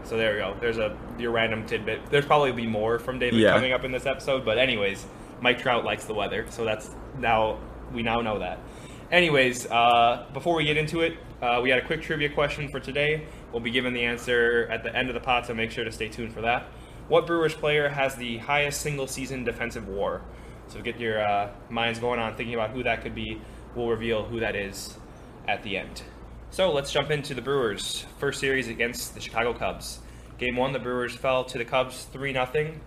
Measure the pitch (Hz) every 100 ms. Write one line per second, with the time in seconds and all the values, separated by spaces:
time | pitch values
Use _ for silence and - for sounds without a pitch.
0 | - 113 110 104 98 - 120 113 107 -
1 | - 117 120 113 113 110 110 113 107 104
2 | - 143 143 151 139 120 113 107 110 117
3 | - 127 123 117 104 101 127 127 131 127
4 | 139 - - 131 113 110 131 113 98 98
5 | - - - - 123 123 131 120 107 107
6 | - 107 98 95 110 - 110 107 - -
7 | - 131 120 113 110 - - - - 120
8 | 113 117 113 101 90 80 - - - -
9 | - 175 175 131 127 123 - 117 120 120
10 | 117 123 - 139 175 165 151 151 151 165
11 | 165 160 - - 123 120 127 127 123 160
12 | - 156 147 156 143 147 143 135 - 139
13 | 147 156 151 - - 117 117 127 123 123
14 | 120 120 123 120 117 120 113 113 117 117
15 | 127 117 131 123 120 113 113 120 110 113
16 | 110 - 113 110 113 123 - - - -
17 | - 165 160 170 156 156 151 151 143 143
18 | 135 127 120 113 110 143 147 143 151 143
19 | 131 131 131 131 117 117 117 117 101 98
20 | 92 90 - - - - - - 104 113
21 | 117 107 104 101 101 - - 117 117 113
22 | 120 120 113 110 117 117 107 127 120 113
23 | 117 113 110 110 - - - 120 117 110
24 | 113 110 104 113 107 101 98 92 - -
25 | - - - - - 101 - 92 - -
26 | - - - - - - 185 143 139 151
27 | 147 147 139 127 120 143 117 95 - -
28 | - - 143 131 135 131 117 113 117 123
29 | - - - 113 117 117 101 - - -
30 | - - - - 123 123 131 135 117 123
31 | 120 120 135 131 127 127 120 135 127 -
32 | - 131 139 131 127 151 156 160